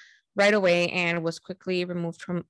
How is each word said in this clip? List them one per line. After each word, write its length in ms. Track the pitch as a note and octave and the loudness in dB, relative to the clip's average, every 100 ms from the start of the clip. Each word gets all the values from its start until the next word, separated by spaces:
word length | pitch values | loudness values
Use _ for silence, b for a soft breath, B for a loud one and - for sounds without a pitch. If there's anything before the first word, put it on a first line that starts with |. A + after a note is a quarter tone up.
| B B _ - | B B _ 0
right 180 | G3+ | 4
away 360 | G#3 F#3+ F3 F3 | 4 4 4 2
and 340 | F3+ E3+ E3+ | 0 -2 -2
was 160 | E3 D#3+ | -4 -6
quickly 460 | - F#3 - F3+ F3+ | -10 -10 -4 -2 -2
removed 360 | F3 E3+ E3 | -4 -6 -8
from, 240 | - F3+ - | -8 -6 -6